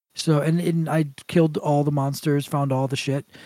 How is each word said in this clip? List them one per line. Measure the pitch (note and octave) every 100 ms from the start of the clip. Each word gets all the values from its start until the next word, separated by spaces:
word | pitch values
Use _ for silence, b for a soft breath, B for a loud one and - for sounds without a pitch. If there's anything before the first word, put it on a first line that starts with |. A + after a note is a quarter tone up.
| _
So, | - - D3+
and, | D3 E3
and | F3 E3 D#3+
I | D#3 D3+ - -
killed | F3 D#3+ D3+
all | D3+ D3
the | D3
monsters, | D3 C#3 C#3 D#3 C#3+
found | C#3 D3 C#3
all | C3 C3+
the | -
shit. | - C#3 - B